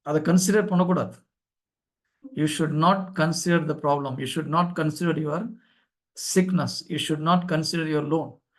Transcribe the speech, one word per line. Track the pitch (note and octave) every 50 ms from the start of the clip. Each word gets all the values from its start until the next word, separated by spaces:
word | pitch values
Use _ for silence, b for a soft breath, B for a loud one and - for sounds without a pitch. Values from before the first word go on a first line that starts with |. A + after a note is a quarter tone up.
அதை | _ D3 D3+ D#3
கன்சிடர் | - E3 F3 F#3 - G#3 G3+ G#3+ F#3+
பண்ணக்கூடாது. | - F3+ F3 F#3 F3 F3+ D3 A2 - - - _ _ _ _ _ _ _ _ _ _ _ _ _ _ _ _ _ _ _ _ - - -
You | E3 D3+ D3 -
should | - D#3+ C#3+ D3
not | D#3 E3 F3 G3 G3 F#3 - -
consider | D#3+ D#3 E3 D#3+ - - F3 E3+ E3 D3+
the | D3+ D3 D3
problem. | - C#3+ C#3+ C#3+ C#3 C3+ C3 C#3
You | C3+ B2+ -
should | D#3+ C#3+ C#3+ D#3
not | E3+ F3+ F3 F3
consider | E3+ D3+ D3+ D3+ - F3 E3+ D#3 E3
your | D3+ D3 D3+ F#3 A3+ A#3+ B B B B B B B B B _ _ _ _ - - - -
sickness. | F#3 F#3 F#3 F#3 D#3 C3+ - - - -
You | - E3+ D3 -
should | - D#3 D3
not | D#3 E3 F3+ F3+ F3
consider | - D#3+ D#3+ D#3 - F3 E3 D#3+
your | D#3 D3+ D3 -
loan. | D3 D#3+ D#3+ C#3+ - - _ _ b b